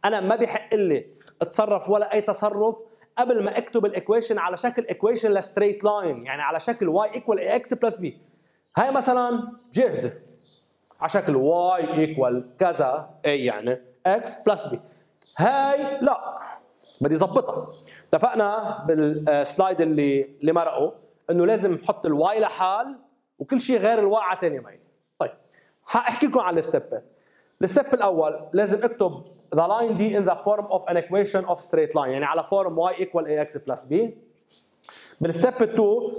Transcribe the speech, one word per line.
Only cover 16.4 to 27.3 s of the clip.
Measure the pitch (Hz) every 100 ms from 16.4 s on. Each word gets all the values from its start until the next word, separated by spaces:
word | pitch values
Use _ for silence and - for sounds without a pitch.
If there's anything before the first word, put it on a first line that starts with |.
| - - _ _ _ -
بدي | 143 160
ظبطها. | 180 254 - - - - - - _
اتفقنا | - 240 226 202 220 214 - 147
بالسلايد | 156 151 151 151 143 143 - 190 170
اللي، | 160 151 143 139 135 -
اللي | 147
مرقه | 170 165 127 156 - - _ -
إنه | 175 180
لازم | 214 190
نحط | 165 - 202 160
الواي | 147 175 220
لحال | 202 - 185 208 262 262 _ _ _ -
وكل | - 262
شيء | - 233
غير | 208 226
الواي | 196 220
على | 185 185
تاني | 170 139
ميل. | 110 95 _ _ _ -
طيب، | 135 - _ _ _ _ -
حاحكي | 240 240 226 285
لكم | 247
عن | 180 165
الستيب. | 151 143 - 113 - _ _